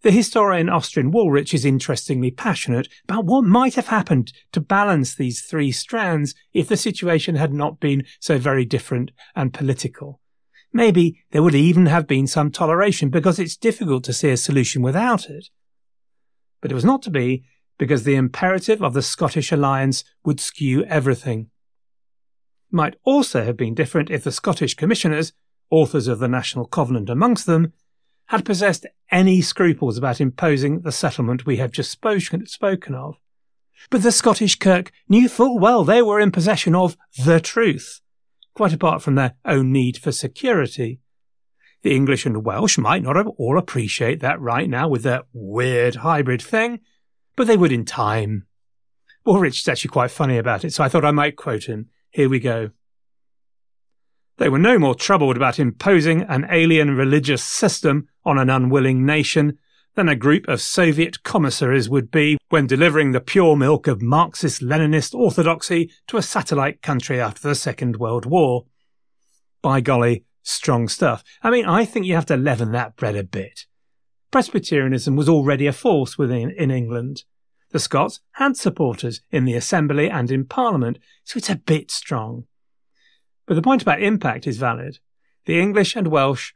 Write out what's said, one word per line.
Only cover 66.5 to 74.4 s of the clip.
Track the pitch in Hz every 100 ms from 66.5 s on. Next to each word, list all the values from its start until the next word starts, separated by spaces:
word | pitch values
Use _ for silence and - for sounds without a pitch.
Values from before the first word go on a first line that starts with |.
| 143 139 -
country | - 135 - 131
after | 113 104 143
the | 139
Second | - - 123 107
World | 117 120 120
War." | 175 147 123 - _ _ _ _ _ _ _ _ _
By | - 135
golly, | 123 127 120 113 _ _
strong | - - - 120 113
stuff. | - 156 113 _ _
I | 226
mean, | 247 196
I | 175 226
think | 233 185
you | 170
have | -
to | 139
leaven | 139 120 113
that | 120 120 _
bread | 117 101
a |
bit. | 95 101 95 - - _ _ _ _ _ _
Presbyterianism | 277